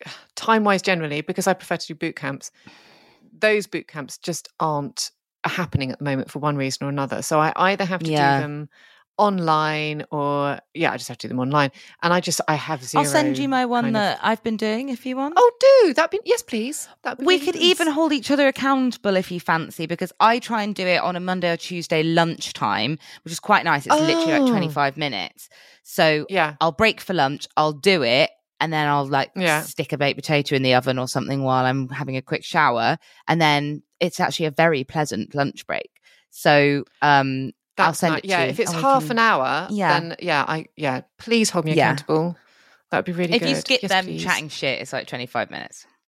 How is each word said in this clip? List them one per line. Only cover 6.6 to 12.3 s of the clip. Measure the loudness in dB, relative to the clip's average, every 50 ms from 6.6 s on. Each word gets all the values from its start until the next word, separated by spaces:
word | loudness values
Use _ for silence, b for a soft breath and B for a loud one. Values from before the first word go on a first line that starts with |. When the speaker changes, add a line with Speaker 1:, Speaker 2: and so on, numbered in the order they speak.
| -2 -4 -4 -6 -6
Speaker 1:
or | -4
another. | -4 -4 -4 -4 -4 -6 -4
So | 0 2 2
I | 2 2 2
either | 0 0 0 0 0 -2
have | -2 -4 -4 -2
to | -2
Speaker 2:
Yeah. | 2 2 4 4 4
Speaker 1:
do | 2 0
them | -4 -6 -10 -12 -14 b b b b b b b b _
online | 2 2 2 2 0 0 2 2 2 2 2 0 -2 -2 -4 -4 -6 -8 -6
or, | -4 -4 -2 0 0 0 0 -2 -4 -6 -10 _ -4
yeah, | -2 0 0
I | -2
just | -2 -6
have | -12 -12 -10
to | -8 -6
do |
them | -4 -4
online. | -2 0 2 2 2 2 0 B B B B B B
And | 0 0
I | 0
just, | 0 -2